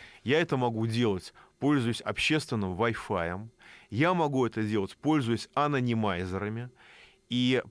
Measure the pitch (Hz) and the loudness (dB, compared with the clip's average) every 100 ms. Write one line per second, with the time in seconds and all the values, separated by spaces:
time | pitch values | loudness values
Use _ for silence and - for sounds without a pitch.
0 | - - 107 151 - 135 123 113 113 113 | -20 -8 0 2 2 0 0 0 0 2
1 | 117 92 - - - - 135 147 117 110 | 2 0 -6 -20 -20 -2 2 2 2 -2
2 | - 104 - 151 - 113 95 90 117 110 | -4 -2 0 0 0 -2 -2 0 0 -2
3 | - 98 85 92 110 _ - - - 104 | -2 -2 -2 -4 -10 _ -20 -20 -6 0
4 | 165 180 151 131 117 110 107 107 95 - | 2 2 2 2 0 0 0 0 -2 -2
5 | 143 156 117 113 - - 147 143 123 113 | 0 2 2 -2 -2 -2 0 0 0 0
6 | 104 87 92 95 104 113 123 - - - | 0 0 -2 -4 -4 -8 -10 -16 -20 -20
7 | - _ - 120 123 127 - | -20 _ -4 0 2 2 0